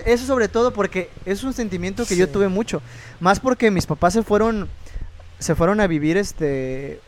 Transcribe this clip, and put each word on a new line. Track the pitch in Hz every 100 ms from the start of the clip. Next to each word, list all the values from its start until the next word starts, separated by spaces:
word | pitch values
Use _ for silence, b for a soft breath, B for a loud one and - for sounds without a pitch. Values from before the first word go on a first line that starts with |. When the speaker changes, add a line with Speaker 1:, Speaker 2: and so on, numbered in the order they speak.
| 220
Speaker 1:
eso | 240 262
sobre | 262 208
todo | 226 247
porque | 208 190 185 170 - 180
es | 196
un | 262
sentimiento | 254 220 180 180 196 233
que | 175
yo | 185
Speaker 2:
Sí. |
Speaker 1:
tuve | 202 196
mucho, | 185 233 156 B B B -
más | 175 202
porque | 262 247 226
mis | 180 -
papás | 147 175
se | 220
fueron, | 214 208 220 220 175 - B B B - - -
se | - 160
fueron | 170 214
a | 196
vivir, | 156 151 185
este, | 196 - 151 135 131 131 139 -